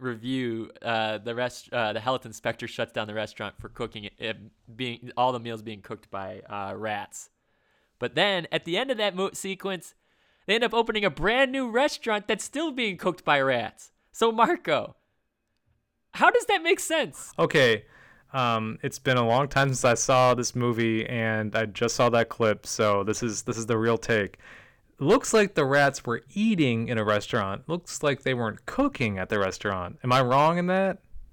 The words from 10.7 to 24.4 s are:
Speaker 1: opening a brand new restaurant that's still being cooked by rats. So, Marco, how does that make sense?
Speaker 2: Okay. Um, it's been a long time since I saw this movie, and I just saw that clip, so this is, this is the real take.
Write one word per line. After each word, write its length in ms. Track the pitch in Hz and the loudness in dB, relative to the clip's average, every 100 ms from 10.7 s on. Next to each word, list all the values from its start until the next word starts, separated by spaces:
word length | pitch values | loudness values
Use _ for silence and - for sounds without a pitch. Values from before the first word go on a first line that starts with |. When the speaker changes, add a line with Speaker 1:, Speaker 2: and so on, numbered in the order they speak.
Speaker 1:
opening 320 | 226 233 214 | 0 0 0
a 60 | 202 | 0
brand 420 | 139 180 247 269 | 0 0 2 2
new 180 | 269 247 | 0 0
restaurant 580 | 226 294 - 233 208 - | 2 0 0 -4 -2 -2
that's 160 | 214 | -4
still 280 | - 277 330 | -4 -4 -4
being 240 | 254 220 170 | -2 -4 -2
cooked 300 | 185 170 - | -4 -2 2
by 160 | 143 | 4
rats. 500 | 135 123 107 - - _ _ | 4 0 -2 -10 -20 _ _
So, 220 | - 233 | 0 2
Marco, 640 | 226 226 349 170 135 - - _ _ _ _ _ _ _ _ _ _ _ | 4 2 2 0 -2 -2 -12 _ _ _ _ _ _ _ _ _ _ _
how 160 | - 311 | 4 6
does 160 | 480 453 | 6 4
that 160 | 381 | 2
make 180 | 330 349 | 2 0
sense? 500 | - 320 196 - - - | 0 -2 -2 -8 -8 -2
Speaker 2:
Okay. 460 | 165 156 123 110 - - - _ _ | 2 6 6 4 -2 -20 -20 _ _
Um, 440 | 135 120 113 110 110 | -2 0 0 -4 -6
it's 160 | 139 - | -10 -4
been 200 | 135 127 | 0 2
a 80 | 117 | 4
long 200 | 123 143 | 2 2
time 220 | 135 139 | 2 0
since 160 | 127 | 2
I 80 | 127 | 2
saw 400 | 113 - 127 127 | 2 4 6 6
this 240 | 120 120 127 | 4 0 -2
movie, 500 | 120 113 113 110 113 | 0 0 0 0 -2
and 480 | 120 113 110 107 | -2 0 0 0
I 120 | 110 110 | -2 -2
just 280 | - 120 | -2 0
saw 140 | - 120 | 2 4
that 200 | 117 113 | 4 0
clip, 360 | - 110 98 - | 0 0 0 -4
so 380 | - 107 101 | 0 2 2
this 180 | 98 107 | 0 -2
is, 200 | 120 101 | -4 -6
this 160 | - 113 | -6 -6
is 80 | 113 | -2
the 100 | 113 | 0
real 220 | 113 113 | 2 0
take. 400 | - 110 98 - | 2 0 0 -6